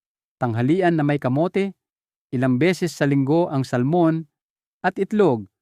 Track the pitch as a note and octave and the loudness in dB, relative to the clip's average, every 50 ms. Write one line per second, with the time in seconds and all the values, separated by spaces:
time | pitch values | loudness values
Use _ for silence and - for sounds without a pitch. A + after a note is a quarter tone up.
0 | _ _ _ _ _ _ _ - C3 A#2+ A2 A#2 A#2+ C3 D#3+ F#3+ F3+ E3+ E3+ D#3 | _ _ _ _ _ _ _ -4 -4 -2 0 0 0 0 2 2 2 2 2 2
1 | D3 D3 D3 C#3+ - B2+ B2+ C#3+ E3 F#3 - G3+ G3 G3 F#3 _ _ _ _ _ | 0 0 0 -2 -2 -2 0 0 0 0 -2 -2 -4 -4 -6 _ _ _ _ _
2 | _ _ _ _ _ _ - B2 B2+ C3 B2+ B2 D3+ F3+ F#3 - F#3 E3 - - | _ _ _ _ _ _ -4 -2 0 0 2 2 2 0 0 0 -2 -6 -4 -2
3 | D#3+ C#3 C#3+ C#3 C3+ C3 D3+ E3 F3 E3+ D#3+ C3+ B2+ - - B2 B2 C3+ D#3+ F3+ | 0 2 2 2 2 2 2 0 0 0 -2 -4 -4 -2 -2 -2 0 0 2 2
4 | E3+ D#3+ D#3 D#3+ D#3+ - _ _ _ _ _ _ _ _ _ _ - F3+ F#3+ - | 2 2 0 -2 -6 -10 _ _ _ _ _ _ _ _ _ _ -6 -4 -4 -4
5 | G3 F#3+ A3 G#3+ G3+ E3 B2+ A2 G2+ - _ _ | -4 -2 0 2 2 2 2 0 -4 -10 _ _